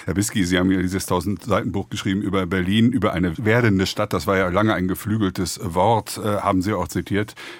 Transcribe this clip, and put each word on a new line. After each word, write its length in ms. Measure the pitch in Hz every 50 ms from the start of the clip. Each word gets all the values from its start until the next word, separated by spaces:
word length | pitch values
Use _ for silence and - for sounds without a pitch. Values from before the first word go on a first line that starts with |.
| -
Herr 80 | - 87
Bisky, 320 | 92 101 - - 113 90
Sie 140 | 87 92 92
haben 120 | 92 95
ja 120 | 92 95 90
dieses 240 | 92 95 92 -
Tausend-Seiten-Buch 800 | - 95 90 80 101 101 90 - 120 95 104 - 107 87 98 90 -
geschrieben 320 | - 104 - 104 95 98
über 240 | 104 98 90 98 95
Berlin, 480 | 85 95 95 90 90 101 110 113 123 120
über 220 | 120 92 104 -
eine 240 | 85 90 87 78 -
werdende 480 | 120 104 110 123 120 110 98 95 95
Stadt. 260 | - - - 104 - -
Das 140 | 95 -
war 100 | 104 98
ja 140 | 95 95 90
lange 240 | 87 98 107 110 104
ein 120 | 85 92
geflügeltes 720 | 92 92 - - 104 107 110 104 95 92 - 92 85 - - -
Wort, 580 | 92 82 90 92 110 117 107 - - - - 98
äh, 180 | 107 104 98
haben 200 | 90 98 98 95
Sie 140 | 90 104 107
auch 140 | 90 87 80
zitiert 460 | - 90 82 - 101 98 107 104 - - - - - -